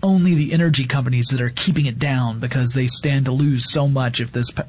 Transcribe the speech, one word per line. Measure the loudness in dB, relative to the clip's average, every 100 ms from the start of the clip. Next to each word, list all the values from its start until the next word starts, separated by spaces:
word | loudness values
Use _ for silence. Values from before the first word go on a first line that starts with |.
only | 2 4 4 2
the | 2
energy | 2 2 2 0
companies | -2 0 0 0
that | 0
are | -2
keeping | -2 -2 0 0
it | -2
down | -2 0 -2 -4
because | -4 -2 0
they | 0 0
stand | 0 0 0 0
to |
lose | 2 2 0 0
so | 0 0
much | 0 -2 -4
if | -4
this, | -4 -4 -4